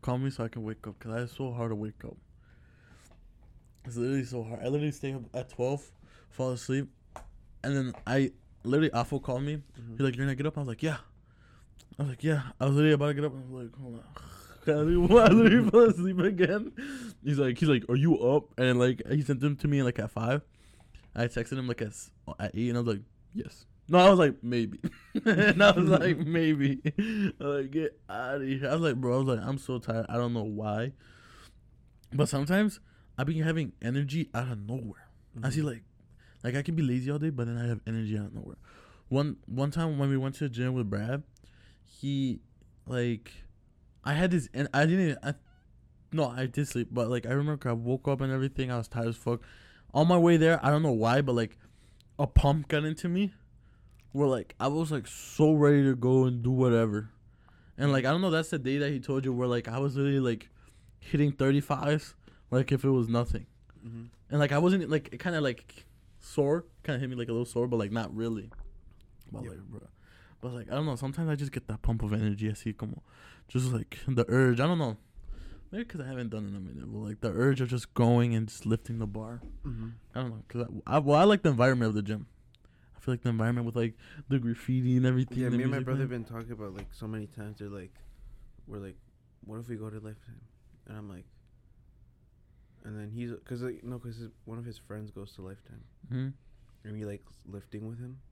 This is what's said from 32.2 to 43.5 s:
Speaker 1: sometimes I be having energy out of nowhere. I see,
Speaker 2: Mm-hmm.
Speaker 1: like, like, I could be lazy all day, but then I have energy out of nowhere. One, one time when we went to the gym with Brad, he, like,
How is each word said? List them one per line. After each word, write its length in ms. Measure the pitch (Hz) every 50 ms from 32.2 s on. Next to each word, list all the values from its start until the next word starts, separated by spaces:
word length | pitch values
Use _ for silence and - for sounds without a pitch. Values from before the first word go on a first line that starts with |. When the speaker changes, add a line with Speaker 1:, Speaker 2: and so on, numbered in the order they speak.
| 147 -
Speaker 1:
sometimes 520 | - 139 143 147 180 196 208 214 - - - _ _ _ _ _ -
I 60 | - 131
be 140 | 139 165 160
having 340 | 156 160 160 160 156 117 - -
energy 480 | - 117 123 139 147 139 135 165 160 - -
out 160 | 117 123 127
of 80 | 120 104
nowhere. 500 | 101 104 117 131 120 107 95 - - - _ - - _ _ 117 113
I 60 | 135
see, 100 | 123 156
Speaker 2:
Mm-hmm. 80 | 151 151
Speaker 1:
like, 140 | 120 113 - _ _ _ _ _ - - - - - - -
like, 100 | 120 123
I 60 | 139 143
could 140 | - 165
be 60 | 160 156
lazy 280 | 131 123 127 127 135
all 80 | 143 151
day, 120 | 147 160
but 160 | 147 123 120
then 100 | 117 117
I 100 | 117 117
have 140 | 120 120 110 -
energy 320 | - 113 113 113 104 107 104
out 80 | 104
of 80 | 98 -
nowhere. 220 | 107 - - - - - - - - - - - - _ -
One, 280 | 127 135 143 151 - - -
one 240 | - - 123 135 143
time 280 | 143 165 165 165 151 139
when 120 | 139 139
we 60 | 139
went 180 | 135 131 135 139
to 80 | - 151
the 60 | 143
gym 240 | 120 117 123 127 127
with 140 | 127 120 101
Brad, 320 | 98 101 104 113 127 143 147 - - _ - - - - - - - _ _
he, 580 | _ _ - - 139 139 139 135 131 117 - - _ _ _ - - _ _ _
like, 460 | - 127 123 120 120 117 107 - - - - - -